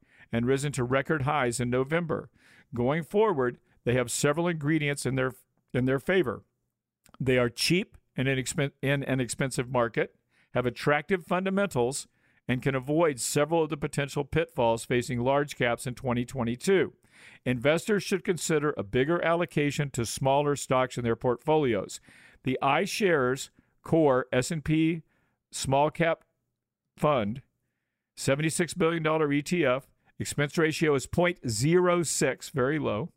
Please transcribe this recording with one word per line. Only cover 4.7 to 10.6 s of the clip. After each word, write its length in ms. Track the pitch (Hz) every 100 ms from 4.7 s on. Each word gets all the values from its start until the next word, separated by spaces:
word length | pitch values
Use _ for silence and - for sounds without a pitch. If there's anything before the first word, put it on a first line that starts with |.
| 160 147 143
in 120 | 127 131
their, 160 | 131 - _ _ _
in 120 | 127 127
their 120 | 135
favor. 460 | - 185 139 - - _ _ _ _ _ _ -
They 200 | 131 127
are 100 | 120
cheap 480 | - - 175 226 - _ -
in 120 | 131
an 100 | 135
expen-, 320 | 127 - 139 -
in 200 | 131 143
an 160 | 131 131
expensive 500 | 120 - 135 - 123
market, 460 | 131 117 151 170 - _ _ _
have 100 | 123